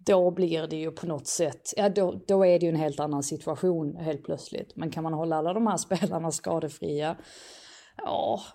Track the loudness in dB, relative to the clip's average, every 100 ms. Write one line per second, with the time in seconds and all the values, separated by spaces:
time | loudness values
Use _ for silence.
0 | 4 6 4 4 0 0 -2 -4 -6 -6
1 | -6 -6 -4 0 0 -2 -8 0 2 4
2 | 0 0 2 6 8 6 4 2 0 -2
3 | -2 -2 -4 -6 -6 0 0 2 -2 -4
4 | -4 -6 -6 -8 -8 -10 -10 -6 -6 -4
5 | -4 -2 0 0 0 0 0 0 0 0
6 | 0 -2 -4 -4 -2 -2 -4 -6 -4 -2
7 | -4 -6 -12 -20 -20 -20 -20 -20 -20 -12
8 | -6 -2 -2 -4 -6